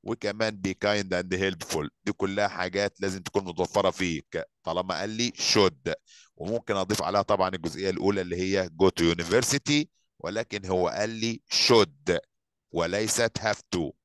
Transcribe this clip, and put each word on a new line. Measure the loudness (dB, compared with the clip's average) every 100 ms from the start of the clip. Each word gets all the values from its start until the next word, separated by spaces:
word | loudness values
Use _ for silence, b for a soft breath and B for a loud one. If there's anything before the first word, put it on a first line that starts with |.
وكمان | -6 -4 -4 -2 -2 -2 -6
be |
kind | 0 0 0 0
and | -2 0
helpful. | 0 0 -2 -6 -4 -4 _
دي | -8
كلها | -4 -2 0 -2
حاجات | -2 -4 -2 -2 _
لازم | -6 -6
تكون | -4 -4 -4
متوفرة | -4 0 2 2
فيك | 2 -2 -2 -6 -10 -10 _
طالما | -4 -4 -2 -4
قال | -6
لي | -4 -4
should. | -2 2 4 4 2 -6 -6 _ B B _
وممكن | -6 -6 -2 -4
أضيف | -2 -2
عليها | 0 0
طبعًا | 2 2 2
الجزئية | 0 -6 -4 -4
الأولى | 0 0 0
اللي | -2 -2
هي | 0 0 -2
go | 4 4 6
to | 2 2
university، | 2 2 2 -2 2 0 0 _ _ _
ولكن | -6 -6 -6 -8 -2
هو | 0 0
قال | 0 -4
لي | -2 -4 -4 _
should | 0 6 6 6 0 -2 -2 -2 _ _ _ _
وليست | -2 0 0 0 0 0 0
have | -2 -2 -4 -4
to. | -4 -6